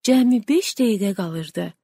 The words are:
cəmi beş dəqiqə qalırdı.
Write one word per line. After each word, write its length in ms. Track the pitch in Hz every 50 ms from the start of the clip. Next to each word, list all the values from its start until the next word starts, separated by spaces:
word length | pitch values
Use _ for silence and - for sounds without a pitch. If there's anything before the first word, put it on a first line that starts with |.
| -
cəmi 360 | - 254 262 254 247 254 240 202
beş 200 | - 294 349 - - - -
dəqiqə 320 | 262 233 220 190 202 202 190
qalırdı. 580 | 196 180 165 160 165 160 156 _ 175 175 165 - _